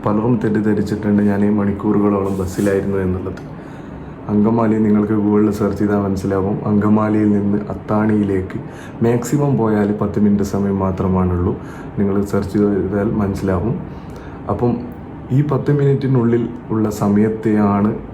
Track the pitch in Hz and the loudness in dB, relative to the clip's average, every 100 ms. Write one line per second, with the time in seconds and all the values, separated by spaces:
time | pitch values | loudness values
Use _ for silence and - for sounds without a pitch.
0 | 113 107 117 117 113 104 107 104 98 104 | 0 0 2 2 2 0 2 0 0 -2
1 | 104 104 104 101 101 104 101 98 107 104 | 2 2 2 2 2 2 0 -2 0 2
2 | 104 101 98 95 90 - 101 98 98 98 | 2 2 0 -2 -4 0 0 0 0 -2
3 | 92 92 95 - - - - - - - | -2 -2 -6 -10 -14 -14 -16 -16 -14 -14
4 | - - - 104 104 117 110 110 107 104 | -14 -14 -2 2 2 2 2 2 4 4
5 | 104 107 104 104 107 - 101 95 104 104 | 2 2 4 4 4 2 -2 0 0 2
6 | 101 92 98 98 95 107 110 104 104 107 | 0 -2 0 0 0 -2 0 2 4 4
7 | 107 107 107 101 101 104 - 90 - 107 | 4 2 4 2 2 -2 -4 -10 -2 0
8 | 107 107 101 98 87 - - - - - | 2 2 2 0 -2 -8 -12 -14 -16 -2
9 | 117 120 - 147 143 117 110 107 101 104 | 0 2 0 0 2 2 2 2 0 0
10 | 101 107 104 101 98 98 101 98 95 87 | -2 2 2 2 0 -2 0 0 -2 0
11 | 92 92 92 87 90 127 - - - - | 0 2 2 0 0 -2 -8 -14 -10 -2
12 | 101 101 101 101 - 107 104 98 92 101 | 0 0 0 -2 -2 2 2 2 0 -2
13 | 101 101 98 95 98 92 104 - - - | 0 0 -2 -2 -2 0 -2 -4 -8 -14
14 | - - - - - - 120 - - - | -14 -14 -14 -12 -6 -2 0 -2 -6 -14
15 | - - - 127 147 135 - 147 143 135 | -16 -16 -2 0 2 0 0 2 2 2
16 | 131 131 117 117 117 - - 110 107 101 | 2 2 2 2 -2 -8 -6 -2 -2 0
17 | 107 101 110 110 113 107 101 101 107 123 | 2 4 2 0 0 2 2 2 0 -2
18 | - | -10